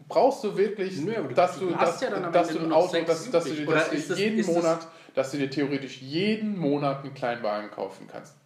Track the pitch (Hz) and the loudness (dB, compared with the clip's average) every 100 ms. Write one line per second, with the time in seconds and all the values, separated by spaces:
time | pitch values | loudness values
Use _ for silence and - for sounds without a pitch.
0 | - 160 254 - 208 180 202 202 185 139 | -2 4 4 4 -2 0 0 0 -6 -4
1 | 165 226 139 127 180 - 185 156 - - | -4 -4 0 4 4 2 -4 2 0 0
2 | 247 196 175 175 165 160 160 156 175 170 | -4 -4 2 2 2 0 2 4 4 2
3 | 160 156 127 170 135 151 151 156 160 151 | 0 -2 0 0 0 -2 0 2 2 -2
4 | - 180 214 220 185 170 170 165 - - | -2 0 0 2 2 2 2 0 -4 -18
5 | - - 131 147 139 151 139 139 131 - | -6 -4 -2 -2 -2 0 -2 -2 -6 -12
6 | 135 156 208 220 214 190 147 143 139 139 | -6 -2 0 0 -2 -2 0 0 0 -2
7 | 139 131 120 117 110 104 107 - 98 - | -6 -6 -4 -2 -2 -4 -6 -8 -8 -10
8 | - - - - | -16 -16 -16 -20